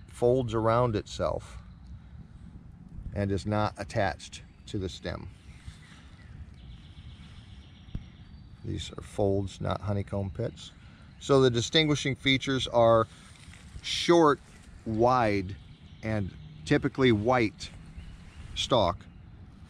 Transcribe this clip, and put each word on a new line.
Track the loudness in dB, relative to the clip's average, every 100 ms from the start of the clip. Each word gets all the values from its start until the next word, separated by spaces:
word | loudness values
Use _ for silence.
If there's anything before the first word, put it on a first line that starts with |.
| -2
folds | 0 4 4 2
around | 0 4 4 2
itself | 0 -4 -4 -4 -4 -10 -16 -18 -18 -18 -18 -16 -18 -18 -20 -18 -18 -20 -20 -16 -12 -8
and | -2 0
is | 0
not | 0 0 0 -2
attached | -4 -2 -2 -2 -12 -18 -18 -20
to | -10 -6
the | -6
stem. | -6 -8 -8 -12 -16 -20 -20 -18 -20 -20 -20 -20 -20 -18 -18 -18 -18 -18 -18 -20 -20 -18 -18 -18 -20 -20 -20 -20 -20 -10 -10 -10 -18 -20 -20 -20 -12
These | -8 -8 -8 -12
are |
folds, | -8 0 2 2 -2 -6
not | -4 -4
honeycomb | -2 -4 -4 -6 -6
pits. | -6 -8 -8 -16 -20 -20 -20 -20 -8
So | 2 6
the | 6
distinguishing | 4 2 2 4 2 -2
features | 0 2 2 0 -2
are | 0 4 6 6 4 -4 -20 -20 -20 -20 -18 -12
short, | -6 0 4 6 6 4 -4 -20 -20 -12 -4
wide, | 2 4 4 4 0 -2 -10 -18 -20 -20 -10
and | -4 -2 -4 -8 -16 -12
typically | 0 0 2 2 4
white | 4 4 2 2 -2 -14 -16 -18 -16 -16 -16 -18 -16 -10
stalk, | -6 2 4 4 0 -8 -20 -20 -20 -20 -20